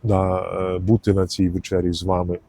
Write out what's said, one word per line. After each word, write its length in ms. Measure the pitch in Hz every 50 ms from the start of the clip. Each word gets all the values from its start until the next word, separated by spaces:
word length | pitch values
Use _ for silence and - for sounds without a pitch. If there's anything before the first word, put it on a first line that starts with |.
| -
да, 380 | 107 98 95 95 95 92 92
е, 380 | 90 87 87 92 92 92 92 90
бути 340 | 90 95 113 110 - 107 98
на 140 | 98 92
цій 220 | 90 - - 95 90
вечері 420 | 87 92 - - 98 90 87 90
з 120 | 87 82 90
вами. 360 | 92 92 90 90 90 87 90 _